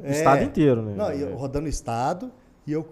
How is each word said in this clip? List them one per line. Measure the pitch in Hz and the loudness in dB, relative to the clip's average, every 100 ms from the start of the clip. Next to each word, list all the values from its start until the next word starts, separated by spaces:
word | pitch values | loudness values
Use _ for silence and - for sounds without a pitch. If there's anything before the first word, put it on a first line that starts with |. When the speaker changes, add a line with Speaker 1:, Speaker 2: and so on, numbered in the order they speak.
Speaker 1:
É. | 139 | -4
Speaker 2:
estado | 143 156 139 | 2 4 4
inteiro, | 277 - 147 117 | 2 4 4 4
né? | 110 | 0
Speaker 1:
Não, | 101 202 | -4 -4
e | 143 | -2
eu | 139 | -6
Speaker 2:
É. | |
Speaker 1:
rodando | - 131 143 156 | -6 -6 -4 -4
o | |
estado, | - - 117 135 180 254 - _ _ | -6 -4 -2 -2 -4 -8 -14 _ _
e | - | -6
eu, | 151 156 | -6 -6